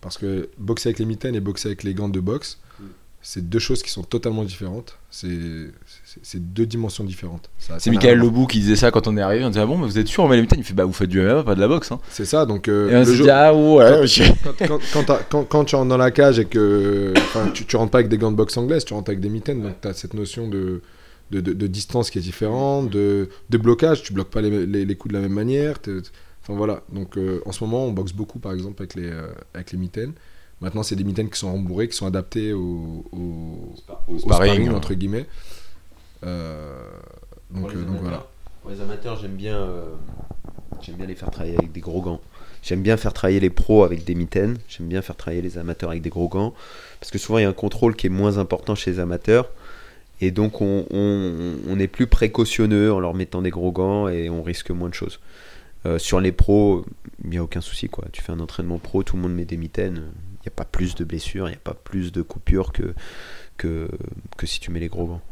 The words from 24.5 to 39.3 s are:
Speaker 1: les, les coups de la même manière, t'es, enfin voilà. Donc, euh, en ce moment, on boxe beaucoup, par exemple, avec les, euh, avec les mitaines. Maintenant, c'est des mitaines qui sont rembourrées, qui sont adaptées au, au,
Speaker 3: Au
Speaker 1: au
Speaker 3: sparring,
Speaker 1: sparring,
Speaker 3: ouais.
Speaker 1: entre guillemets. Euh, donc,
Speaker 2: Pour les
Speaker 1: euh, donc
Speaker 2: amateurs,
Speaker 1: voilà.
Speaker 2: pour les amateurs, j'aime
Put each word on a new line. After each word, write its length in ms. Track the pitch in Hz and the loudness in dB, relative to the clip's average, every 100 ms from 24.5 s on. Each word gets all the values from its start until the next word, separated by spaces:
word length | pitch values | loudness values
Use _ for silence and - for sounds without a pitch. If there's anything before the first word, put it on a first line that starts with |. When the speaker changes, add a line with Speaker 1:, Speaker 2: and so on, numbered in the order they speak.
| 104 | 0
Speaker 1:
les, 200 | 90 101 | -2 -2
les 100 | 98 | -2
coups 180 | 95 95 | -4 -4
de 60 | 101 | -4
la 40 | |
même 100 | 98 | -2
manière, 460 | 98 113 135 147 147 | -2 0 0 -2 -4
t'es, 160 | - 95 87 - - - | -8 -10 -10 -18 -20 -18
enfin 100 | - 101 | -10 -4
voilà. 260 | 107 104 - | -2 -4 -8
Donc, 260 | 98 92 - | -10 -8 -4
euh, 220 | 95 90 101 | -4 -4 -6
en 40 | |
ce 140 | 92 | -8
moment, 200 | 110 117 | -4 -2
on 60 | 131 | -2
boxe 220 | 98 95 | -4 -6
beaucoup, 260 | 95 107 - | -6 -10 -10
par 140 | 101 | -10
exemple, 280 | 95 95 98 | -8 -8 -10
avec 140 | 95 | -12
les, 160 | 92 87 | -10 -10
euh, 160 | 80 80 - - | -10 -12 -16 -18
avec 180 | - 90 | -16 -12
les 60 | 90 | -8
mitaines. 340 | 90 110 123 160 - - - - | -8 -6 -10 -12 -18 -20 -20 -12
Maintenant, 220 | 95 107 | -8 -6
c'est 140 | 107 98 | -4 -4
des 80 | |
mitaines 260 | 98 98 110 | -2 -2 -4
qui 80 | - | -6
sont 140 | 98 | -6
rembourrées, 340 | 95 92 90 117 | -4 -4 -2 -4
qui 100 | - | -4
sont 100 | 98 | -4
adaptées 440 | 95 92 117 107 | -4 -4 -4 -4
au, 520 | 101 90 87 82 82 80 | -4 -4 -6 -8 -10 -12
au, 640 | 90 87 82 80 80 - - - - - | -10 -8 -8 -10 -12 -14 -16 -18 -2 2
Speaker 3:
Au 40 | |
Speaker 1:
au 60 | 85 | 4
Speaker 3:
sparring, 40 | - 90 98 | 6 6 6
Speaker 1:
sparring, 140 | 101 85 | 4 2
Speaker 3:
ouais. 40 | |
Speaker 1:
entre 180 | - - | 0 -2
guillemets. 320 | 95 95 107 139 - - - - - - - - - 87 | -2 -2 -6 -8 -10 -10 -10 -10 -12 -16 -20 -20 -16 -12
Euh, 480 | 87 82 78 76 65 53 50 50 - - - - | -10 -10 -12 -14 -16 -18 -18 -20 -20 -20 -20 -16
donc, 160 | 92 87 | -10 -10
Speaker 2:
Pour 20 | |
les 60 | 87 | -8
Speaker 1:
euh, 40 | |
donc 60 | 85 | -6
Speaker 2:
amateurs, 120 | 95 | -6
Speaker 1:
voilà. 240 | 90 82 - - - - | -6 -8 -12 -18 -16 -16
Speaker 2:
pour 80 | - | -12
les 80 | 101 | -2
amateurs, 380 | 104 104 120 110 | -2 -2 -4 -6
j'aime 140 | 101 | -8